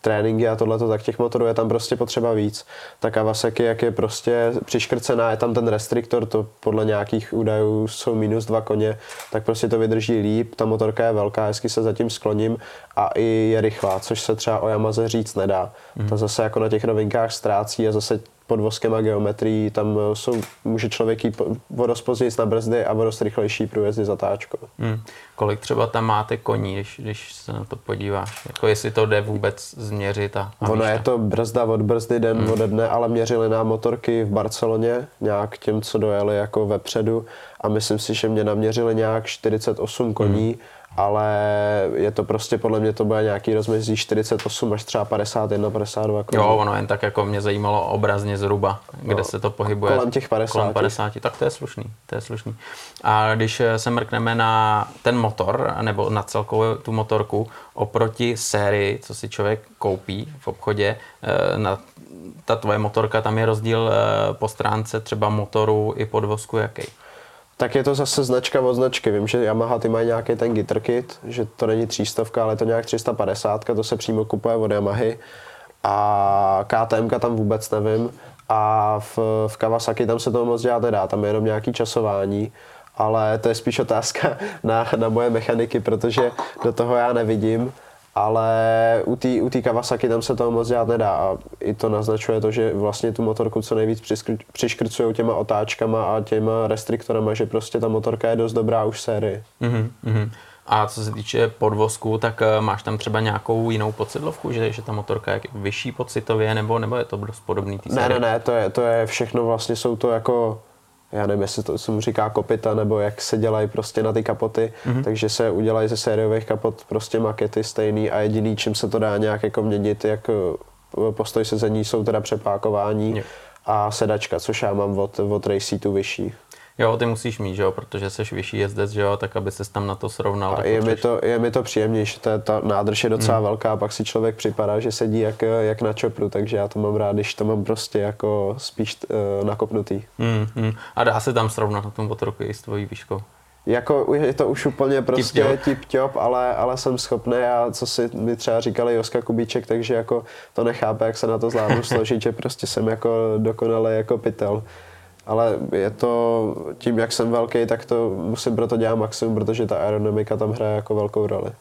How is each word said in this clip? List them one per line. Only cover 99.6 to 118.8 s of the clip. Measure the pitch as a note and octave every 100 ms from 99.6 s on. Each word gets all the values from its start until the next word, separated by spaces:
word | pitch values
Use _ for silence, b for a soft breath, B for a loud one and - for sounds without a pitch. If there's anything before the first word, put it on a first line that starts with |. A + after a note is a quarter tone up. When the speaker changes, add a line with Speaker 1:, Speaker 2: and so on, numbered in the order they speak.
| A#2+ A#2 A2 -
Speaker 2:
mhm. | A2+ A2 G#2+ B B B -
A | A2 G#2+
co | -
se | G#2+
týče | G#2+ G#2+ A#2 A2+
podvozku, | - G#2+ G#2+ A2 - A2 A2
tak, | A#2 G#2+
eh, | A2 A2
máš | G#2+ G2+
tam | - G#2+
třeba | - G#2+
nějakou | A2 G#2 - A2+ A2+
jinou | A2 G#2+
podsedlovku, | G#2+ A2+ - D3+ D#3+ -
že, | A#2 A2
že | A2
ta | A2
motorka | G#2+ G2+ G#2+ -
je | G2+ -
vyšší | A2+ G2 G2+ B2
pocitově, | - B2 B2+ A2+ A2 G#2+ A2
nebo, | G#2+ A2+
nebo | A2 B2
je | A#2
to | G#2
dost | G#2+ - -
podobný | G2 G2 G2+
té | -
Speaker 1:
Ne, | B2+
Speaker 2:
sérii? | B2 B2+
Speaker 1:
ne, | A#2
ne, | A#2
to | A#2
je, | A#2 G2
to | A2+
je | A#2+ A#2 A2+
všechno, | - A2+ A#2+ A#2
vlastně | A2+ A2+ A#2
jsou | B2 A2+
to | B2
jako, | A2+ A2+ A#2+ A2+ A2 b b b _ _
já | G#2 G2+
nevím, | G2+
jestli | G2 -
to | G#2+ D#2+
se | -
mu | G#2+
říká | G#2+ A2 G#2+
kopita, | G#2+ G2+ A2 A2+
nebo | A2 G#2+ G#2+
jak | G#2 G#2
se | - A2
dělají | A2+ G#2+ G#2+
prostě | A2+ G#2+ -
na | A2
ty | A2
kapoty, | A2 G#2+ A2 A2 A2+ A2+ B2+
Speaker 2:
Mhm. | B2
Speaker 1:
takže | C3+ A2 G#2+
se | - A2+
udělají | F#2 A2 A2 A2
ze | A2+
sériových | - G#2+ A2 A2 A2
kapot | G#2+ A2+ G#2+ -
prostě | G#2+ G#2+ A2+
makety | A2+ A2 G#2+ A2
stejný | A2 - G#2+ G#2+ G#2+
a | G#2
jediný, | G#2+ A2 G#2+ G#2+
čím | A#2
se | G#2+